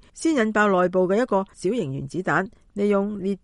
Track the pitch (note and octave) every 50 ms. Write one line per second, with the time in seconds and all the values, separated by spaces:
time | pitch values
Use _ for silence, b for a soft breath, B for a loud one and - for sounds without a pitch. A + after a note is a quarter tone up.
0 | b b b - - D#4+ D#4 B3 G#3+ A3 A3 G#3 G#3 G3+ F#3+ F3+ F3+ F3+ F3+ F#3
1 | F#3 F3 G3 A3+ C4 - G#3 F#3+ F#3+ - - - - F3+ B3+ A#3+ E3 C3+ C3+ C#3
2 | C#3 C3+ - E3+ F#3+ F3+ D3 E3+ F#3+ G#3 b b b _ - G3+ G3+ G#3 G3+ G3
3 | G3+ G#3 G#3+ G3 F3+ G3 G3 -